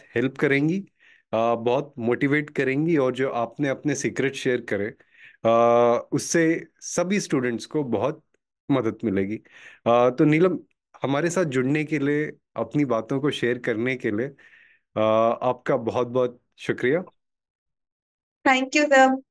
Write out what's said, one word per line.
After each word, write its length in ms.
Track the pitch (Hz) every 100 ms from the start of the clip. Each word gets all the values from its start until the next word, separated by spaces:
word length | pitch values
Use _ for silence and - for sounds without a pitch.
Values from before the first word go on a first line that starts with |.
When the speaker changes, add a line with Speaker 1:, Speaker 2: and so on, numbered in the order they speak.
| -
Speaker 1:
हेल्प 220 | 117 131 135
करेंगी, 440 | 147 139 156 196 196 _ _ _ _
अ, 220 | 110 117
बहुत 400 | 113 117 131 143 -
मोटिवेट 520 | 117 120 143 147 147
करेंगी, 460 | - 131 135 160 156
और 160 | 131
जो 180 | 123 131
आपने 380 | 120 117 - 143
अपने 260 | 131 151
सीक्रेट 400 | 135 117 101 135
शेयर 320 | 135 131 123 -
करे, 220 | 101 104 - _ _ - _
अ, 640 | 113 117 117 120 120 120 -
उससे 540 | 147 - 170 165 165 - _
सभी 400 | - - 175 202
स्टूडेंट्स 460 | - 143 123 113 -
को 180 | 151
बहुत 380 | 131 110 127 156 _ _ _ _ -
मदद 280 | 135 110 -
मिलेगी। 320 | 113 98 98 110 - - - - 113
अ, 240 | 120 123
तो 140 | 127
नीलम, 340 | 151 156 185 160 - _ _ -
हमारे 280 | 135 139 165
साथ 140 | 180
जुड़ने 400 | 165 131 127 151
के 140 | 151 151
लिए, 340 | 139 147 151 - _ -
अपनी 280 | 113 147
बातों 360 | 139 113 110 139
को 100 | 143
शेयर 280 | - 120 123
करने 380 | 123 107 123 127
के 140 | 120
लिए, 160 | 104 139 147 - - _ _ _ 107
अ, 40 | 110 110 113 117
आपका 340 | 127 123 - 135
बहुत-बहुत 640 | 110 117 120 127 123 - _ _
शुक्रिया। 480 | - 110 123 160 180 _ _ _ _ _ _ _ _ _ _ _ _ _ 277
Speaker 2:
Thank 240 | 254 262
you, 220 | 302 294
sir। 300 | 269 262 262 -